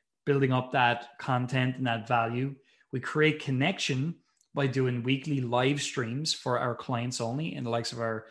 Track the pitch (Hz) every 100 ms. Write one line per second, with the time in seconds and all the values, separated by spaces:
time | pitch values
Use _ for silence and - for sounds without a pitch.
0 | _ _ - 139 135 127 127 139 120 120
1 | - - - 127 123 131 127 127 131 113
2 | 107 120 113 123 135 139 _ _ _ 127
3 | - 156 156 151 - 127 151 196 - 131
4 | 151 170 _ _ _ - 139 135 131 123
5 | 120 135 156 139 120 123 131 143 - -
6 | 113 127 156 - 131 120 123 117 - 123
7 | 123 127 117 135 165 151 123 117 113 117
8 | 113 110 -